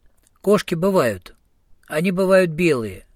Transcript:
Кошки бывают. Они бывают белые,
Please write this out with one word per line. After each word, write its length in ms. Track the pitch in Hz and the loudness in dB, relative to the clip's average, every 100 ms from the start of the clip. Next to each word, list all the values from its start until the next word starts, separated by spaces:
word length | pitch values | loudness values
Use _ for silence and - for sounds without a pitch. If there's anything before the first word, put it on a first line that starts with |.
| _ _ _ _ | _ _ _ _
Кошки 340 | - 208 - 170 | 0 0 0 -4
бывают. 600 | 185 190 127 98 - - _ _ _ - - | 0 0 0 -2 -12 -20 _ _ _ -20 -8
Они 240 | 151 180 | -4 -2
бывают 400 | 180 185 190 185 | 0 2 4 2
белые, 560 | 156 175 131 107 95 - | 0 0 0 -4 -10 -20